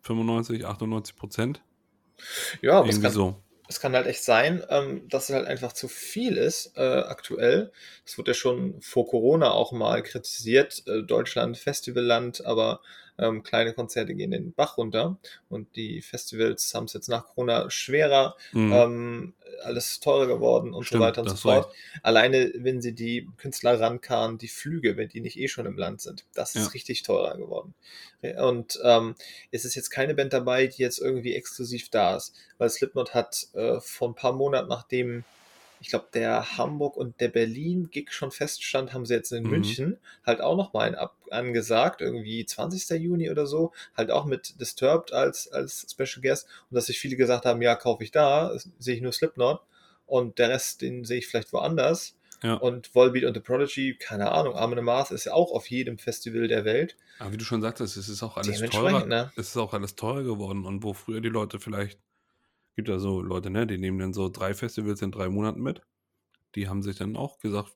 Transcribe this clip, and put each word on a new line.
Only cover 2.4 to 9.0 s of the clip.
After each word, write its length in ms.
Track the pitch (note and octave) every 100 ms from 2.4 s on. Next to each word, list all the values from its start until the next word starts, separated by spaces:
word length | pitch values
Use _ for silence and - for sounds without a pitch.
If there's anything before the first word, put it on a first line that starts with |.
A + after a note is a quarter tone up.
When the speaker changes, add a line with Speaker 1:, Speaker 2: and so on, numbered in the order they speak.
| - -
Speaker 2:
Ja, 180 | B2+ F#3
aber 80 | A#2+
es 80 | G#2
Speaker 1:
Irgendwie 120 | G#2
Speaker 2:
kann, 60 |
Speaker 1:
so. 300 | G2+ F#2+ G2 _ _ _
Speaker 2:
es 120 | -
kann 120 | C#3
halt 140 | B2+ B2
echt 160 | A#2
sein, 400 | - A2+ C#3 F3+ -
ähm, 400 | C#3+ C#3 C3+ -
dass 180 | C3+ -
es 60 | C3+
halt 120 | -
einfach 260 | C3 B2
zu 160 | - B2
viel 480 | - - - B3 F3+
ist, 340 | D3+ - - -
äh, 40 |
aktuell. 920 | C3 C3 - - - - A#2+ D#3 G#3+ - - - -
Es 120 | -
wurde 140 | -
ja 40 | B2
schon 440 | C3 B2 B2+ -
vor 260 | - -